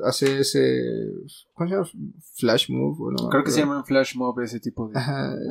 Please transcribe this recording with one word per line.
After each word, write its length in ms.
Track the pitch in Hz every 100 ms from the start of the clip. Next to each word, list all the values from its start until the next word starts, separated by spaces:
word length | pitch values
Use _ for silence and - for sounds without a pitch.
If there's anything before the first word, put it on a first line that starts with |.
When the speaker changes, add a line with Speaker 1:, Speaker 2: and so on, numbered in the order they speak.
| 117
Speaker 1:
a 40 |
hacer 320 | - 139 135
ese, 400 | 139 139 131 127 123 113 107 90 147 - -
¿cómo 160 | - 170
se 60 | 196
llama? 140 | 185 - 143 - - -
Flash 340 | 117 117 -
move, 280 | 127 139 156
¿o 120 | -
no? 180 | 131 120
Speaker 2:
Creo 120 | - -
que 60 |
se 100 | -
Speaker 1:
Pero 60 | 147
Speaker 2:
llaman 180 | 285 131
flash 300 | 135 131 127
mob 200 | 123 123
ese 180 | 117 117
tipo 300 | 117 - 110
de 100 | 117
Speaker 1:
Ajá, 340 | 127 143 135 - -